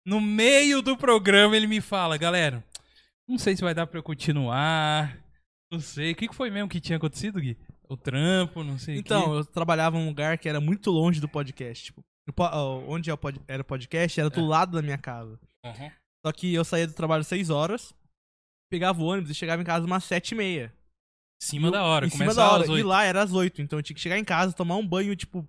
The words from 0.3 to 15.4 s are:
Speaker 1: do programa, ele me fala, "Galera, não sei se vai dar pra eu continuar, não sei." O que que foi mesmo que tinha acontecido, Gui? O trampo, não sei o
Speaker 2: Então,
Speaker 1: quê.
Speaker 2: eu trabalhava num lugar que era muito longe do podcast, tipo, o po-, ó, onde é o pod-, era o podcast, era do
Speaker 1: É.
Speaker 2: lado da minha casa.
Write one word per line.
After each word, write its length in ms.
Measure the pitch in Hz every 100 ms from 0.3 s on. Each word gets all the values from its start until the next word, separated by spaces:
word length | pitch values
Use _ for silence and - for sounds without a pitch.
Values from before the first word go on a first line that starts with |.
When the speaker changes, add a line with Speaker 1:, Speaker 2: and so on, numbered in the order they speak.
| 214 233 277 285 277
Speaker 1:
do 140 | 254 262
programa, 600 | 262 226 196 202 208 214
ele 100 | 214
me 140 | 214
fala, 360 | - 196 170 151
"Galera, 460 | 170 180 156 123 - - - _ _ _ -
não 100 | 247
sei 180 | 208 190
se 60 |
vai 100 | 180
dar 120 | 165 165
pra 100 | 170
eu 40 |
continuar, 1160 | 156 151 - 147 127 123 151 160 151 151 151 123 - _ _ _ _
não 80 | 170
sei." 320 | 147 - 156
O 20 |
que 140 | 165 226
que 60 | -
foi 140 | 254
mesmo 180 | 202 208
que 100 | 175
tinha 180 | - 160
acontecido, 420 | 151 - 208 196
Gui? 180 | 135 117 - - _
O 80 | 131
trampo, 680 | - 131 160 185 180 165
não 160 | 151 135
sei 180 | 147 143
o 20 |
Speaker 2:
Então, 240 | - 208
Speaker 1:
quê. 60 | 170
Speaker 2:
eu 140 | 151 151
trabalhava 520 | - 165 160 160 165
num 80 | 160
lugar 320 | 147 151 160
que 100 | 160
era 120 | 151
muito 300 | 147 202 -
longe 280 | 170 170 160
do 80 | 147
podcast, 580 | 156 139 - 123 117 -
tipo, 180 | - _ _ -
o 40 |
po-, 120 | -
ó, 340 | 175 151 139 131 131
onde 240 | 160 165
é 40 |
o 40 | 156
pod-, 220 | 147 135 -
era 140 | 135
o 20 |
podcast, 560 | 135 135 123 160 175 -
era 100 | 151
do 100 | 170
Speaker 1:
É. 40 |
Speaker 2:
lado 280 | 160 156 180 170
da 60 |
minha 160 | 147 135
casa. 420 | - 120 113 110